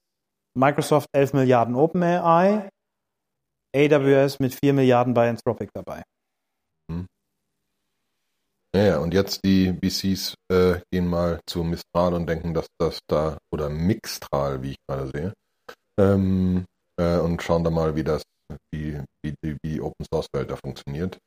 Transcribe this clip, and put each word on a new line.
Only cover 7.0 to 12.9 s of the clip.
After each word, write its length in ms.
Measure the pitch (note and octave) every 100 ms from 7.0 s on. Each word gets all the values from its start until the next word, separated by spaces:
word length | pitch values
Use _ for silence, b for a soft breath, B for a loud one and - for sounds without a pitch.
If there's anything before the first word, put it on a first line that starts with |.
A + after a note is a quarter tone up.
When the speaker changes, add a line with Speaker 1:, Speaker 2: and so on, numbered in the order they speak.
| F#2 _ _ _ _ _ _ _ _ _ _ _ _ _ _ _ _ -
Speaker 2:
Ja, 80 |
ja, 140 | G2+ D#2
und 140 | E2
jetzt 280 | F2+ G2 - G2
die 280 | F#2+ F#2
V 60 | F2
Cs, 540 | F#2 - G2 F#2 - - _
äh, 280 | F#2 F#2 F2 -
gehen 160 | F#2 F2+
mal 320 | E2+ F2 D#2+ -
zu 180 | F2+
Mistral 500 | E2 E2+ - E2+ F2+
und 140 | F2 E2
denken, 260 | E2 E2+
dass 140 | D#2+ - _
das 200 | E2